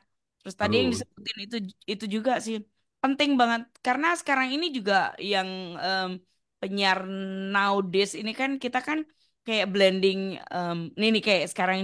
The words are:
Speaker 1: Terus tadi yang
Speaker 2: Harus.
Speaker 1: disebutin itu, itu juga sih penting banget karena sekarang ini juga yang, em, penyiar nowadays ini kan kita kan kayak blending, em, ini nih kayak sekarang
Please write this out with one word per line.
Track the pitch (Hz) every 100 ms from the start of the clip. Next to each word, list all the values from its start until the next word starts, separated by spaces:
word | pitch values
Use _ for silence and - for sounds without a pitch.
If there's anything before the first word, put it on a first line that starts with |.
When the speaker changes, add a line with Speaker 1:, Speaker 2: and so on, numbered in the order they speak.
| _ _ _ _
Speaker 1:
Terus | - 185
tadi | 208 113
yang | 127
Speaker 2:
Harus. |
Speaker 1:
disebutin | - - - - - -
itu, | 233 190 - -
itu | 214 214 214
juga | 226 247 220
sih | 220 214 _ _ _
penting | 269 277 294 277
banget | 233 233 240 _ -
karena | 247 320 349
sekarang | - 269 262 277
ini | 339 262
juga | 202 196 151 - 190
yang, | 202 190 185 185 170 180
em, | 190 185 185 - _ _ _
penyiar | 202 202 196 190 185 196 190 190 196
nowadays | 196 202 202 190 180 202 -
ini | 214 220
kan | 269 277
kita | 254 254 254
kan | 311 311 _ _ _ -
kayak | 220 196
blending, | 196 190 190 190 190 190 185 -
em, | 180 175 170 165 -
ini | 214 220
nih | 220
kayak | 190 160
sekarang | - 185 190